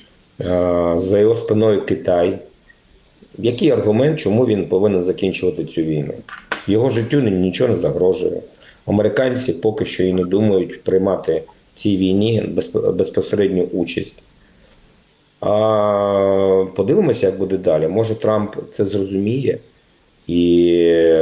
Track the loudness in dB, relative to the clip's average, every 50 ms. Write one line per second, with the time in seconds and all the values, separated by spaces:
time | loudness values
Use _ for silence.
0 | -20 _ _ _ _ _ _ -8 -4 -2 0 0 0 0 0 0 0 0 0 -2
1 | 0 0 2 2 2 2 2 0 -2 -2 0 2 2 2 2 0 -2 -4 -4 -4
2 | -2 0 0 0 0 0 -2 -6 -10 -20 _ _ _ _ _ _ _ _ _ _
3 | _ _ _ _ -20 _ -10 -4 -4 -2 -2 0 0 2 2 2 2 0 2 2
4 | 2 0 0 -2 -2 0 2 2 2 2 0 0 0 0 0 0 2 2 0 0
5 | 0 -2 -2 -2 -2 -4 -2 -2 -2 -4 -2 -4 -6 -6 -4 -4 -2 -2 -2 -4
6 | -4 -6 -8 -12 -16 -20 -20 -16 -12 -12 -12 -8 -2 0 0 2 2 0 0 -2
7 | -2 0 0 0 0 2 2 2 0 0 0 0 0 0 0 0 0 -2 0 2
8 | 2 2 2 0 -2 -4 -4 -6 -10 -14 -20 _ -20 -20 -20 _ -4 -2 0 2
9 | 2 2 2 0 0 0 0 -2 -4 -4 -4 -2 -2 -2 -2 -2 -6 -6 -2 -2
10 | 0 0 2 0 0 0 0 0 2 2 2 2 0 -2 -8 -10 -4 0 0 2
11 | 2 0 -2 -2 -2 -2 -2 -2 -4 -8 -20 _ _ _ -10 -6 -2 -2 0 0
12 | 2 2 2 2 2 2 0 0 -2 -4 -4 -4 -4 -4 -4 -2 -2 0 0 0
13 | -2 -2 -2 -4 -4 -2 0 0 0 0 0 -2 -2 -2 -2 -4 -4 -4 -6 -8
14 | -8 -10 -14 -20 -20 _ _ _ _ _ _ _ _ _ _ _ _ _ _ _
15 | _ _ _ _ _ _ _ -6 -2 0 2 2 2 2 2 2 2 2 2 2
16 | 2 2 2 2 2 2 2 2 2 4 4 2 2 0 -2 -2 0 2 2 2
17 | 2 2 2 2 0 0 0 0 -2 -2 -2 -2 0 0 2 2 0 0 0 0
18 | 0 -2 -2 -2 -2 0 0 0 -2 -4 -8 -10 -12 -8 -4 -4 -4 -2 -2 -4
19 | -4 -2 -2 -2 -2 -2 -2 -2 -2 -2 -4 -4 -6 _ _ _ _ _ _ _
20 | _ _ _ _ _ -4 0 0 2 4 4 4 4 4 4 4 4 4 4 4
21 | 4 4 4 4